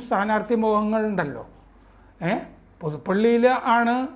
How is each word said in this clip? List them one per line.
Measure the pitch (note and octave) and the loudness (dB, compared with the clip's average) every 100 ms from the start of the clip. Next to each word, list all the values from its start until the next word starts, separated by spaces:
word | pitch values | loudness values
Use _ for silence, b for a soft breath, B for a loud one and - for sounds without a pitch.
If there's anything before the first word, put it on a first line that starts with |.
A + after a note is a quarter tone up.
| A#3+ | 0
സ്ഥാനാർത്ഥി | G3+ G3+ G#3+ G#3+ A#3 | -2 0 0 0 0
മോഹങ്ങളുണ്ടല്ലോ. | A3 G#3 G#3+ A3 G#3+ G3 D3 A#2+ - - - - b b b b E3 | 2 2 0 0 -2 -2 -4 -6 -14 -20 -20 -20 b b b b -4
ഏ, | G#3+ - - - - | -4 -6 -18 -20 -12
പുതുപ്പള്ളിയിൽ | D#3 D3+ E3 G3 A3+ A#3 B3 B3 A#3+ A#3 | -8 -6 -2 2 4 4 4 2 2 2
ആണ് | A#3 B3 C4 | 2 0 -4